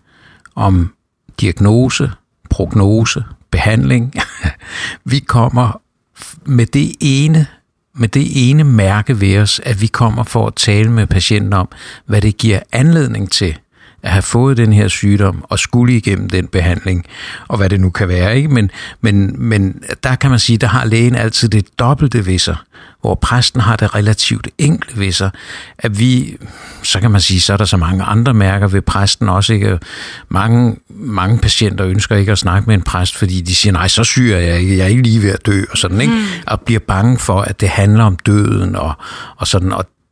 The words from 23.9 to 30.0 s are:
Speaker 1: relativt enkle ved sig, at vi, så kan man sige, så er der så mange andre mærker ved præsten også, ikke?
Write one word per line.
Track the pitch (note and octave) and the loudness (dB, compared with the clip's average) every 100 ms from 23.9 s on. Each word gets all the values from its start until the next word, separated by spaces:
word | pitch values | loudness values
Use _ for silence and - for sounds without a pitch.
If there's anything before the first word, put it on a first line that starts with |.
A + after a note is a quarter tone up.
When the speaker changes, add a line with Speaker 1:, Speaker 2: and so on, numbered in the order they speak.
Speaker 1:
relativt | G#2 G#2 G#2+ - A2 - - | 0 0 0 -2 -4 -6 -2
enkle | C#3+ - - A2+ | 0 0 -4 -4
ved | G2 | -2
sig, | F2+ F#2+ - - - - - | -2 -4 -6 -16 -18 -20 -8
at | A#2 G2+ | -4 0
vi, | B2 B2+ - - - - - - | 2 2 -2 -10 -18 -20 -20 -10
så | - F#2+ | -4 0
kan | A2+ | 2
man | G2+ | 2
sige, | F2 F#2 | 2 0
så | - | 0
er | G2+ | 0
der | |
så | G2 F#2+ | 0 0
mange | E2 F#2+ | 0 -2
andre | F#2 G#2+ A#2+ | 0 0 2
mærker | A2 F#2+ G2 G2+ | 2 2 2 0
ved | G2 | 0
præsten | - G2 G2 - G#2 | 0 0 0 0 0
også, | F#2 G2+ | 0 0
ikke? | G#2 G#2 F2+ - - | 0 0 -2 -6 -18